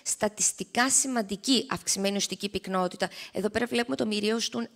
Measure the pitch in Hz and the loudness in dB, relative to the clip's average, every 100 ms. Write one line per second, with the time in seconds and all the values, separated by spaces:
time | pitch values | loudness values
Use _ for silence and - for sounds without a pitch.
0 | - - 214 208 - - 190 233 262 - | -6 0 0 2 0 0 -4 0 4 4
1 | 269 240 196 202 - 247 - 180 - 202 | 2 0 -2 -2 4 4 4 -2 -2 0
2 | 196 202 - 190 202 190 190 190 180 - | 0 0 -2 -2 -4 -4 -2 0 0 0
3 | 185 - - 185 202 - 240 240 240 269 | -4 -4 -8 -4 -2 0 0 0 0 0
4 | 226 208 208 226 220 240 226 | 0 2 2 0 -2 -4 -6